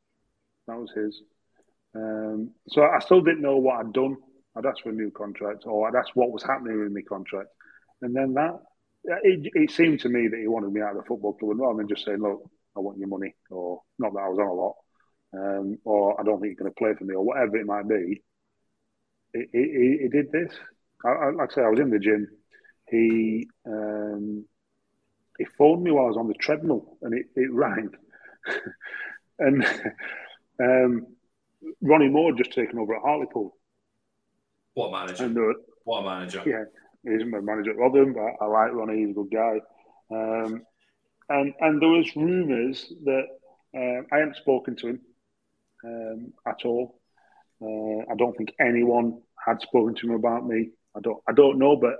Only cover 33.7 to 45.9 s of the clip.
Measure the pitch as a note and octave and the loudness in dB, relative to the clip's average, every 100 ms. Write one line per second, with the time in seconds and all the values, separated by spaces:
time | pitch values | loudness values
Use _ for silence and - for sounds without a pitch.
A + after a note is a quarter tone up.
33.7 | _ _ _ _ _ _ _ _ _ _ | _ _ _ _ _ _ _ _ _ _
34.7 | - - F#2 F#2 F#2 B2+ A#2 A2 - - | -6 -6 -6 -8 -6 -2 0 0 0 -8
35.7 | _ - G#2+ G2 F#2 F2+ F#2 D3 A2+ G#2+ | _ -6 -4 -4 -6 -8 -4 -2 -4 -6
36.7 | _ _ _ B2 A2 A#2 G#2+ G2+ G#2+ G#2 | _ _ _ -4 -2 -2 -6 -4 -4 -4
37.7 | G#2+ B2+ C3+ C3+ A#2 G#2+ - G#2+ A2 A2+ | 2 4 6 6 2 -4 -4 0 4 2
38.7 | A#2+ A2 A2 G#2+ G2+ G2 A2 A2+ A2 - | 0 -2 -2 -2 -2 -4 0 0 -2 -6
39.7 | _ _ _ - A2 A2 A2+ A2 A2+ - | _ _ _ -10 -6 -4 -4 -4 -8 -14
40.7 | _ _ _ _ _ - C#3+ C#3 - D#3+ | _ _ _ _ _ -2 0 0 0 2
41.7 | D3+ D#3 E3 D#3+ D3+ D#3+ F#3 D#3+ A#2+ B2+ | 4 4 4 2 0 0 2 0 0 -2
42.7 | C3+ - E3+ C#3+ C3 C3+ - _ _ _ | -4 -12 -6 -2 0 -2 -12 _ _ _
43.7 | C3 B2+ B2 B2+ D3 D3+ C#3 - B2+ B2+ | -6 -4 -4 -2 0 0 -2 0 0 0
44.7 | A#2 A#2 B2 _ _ _ _ _ _ _ | -8 -8 -8 _ _ _ _ _ _ _
45.7 | _ A#2 | _ -14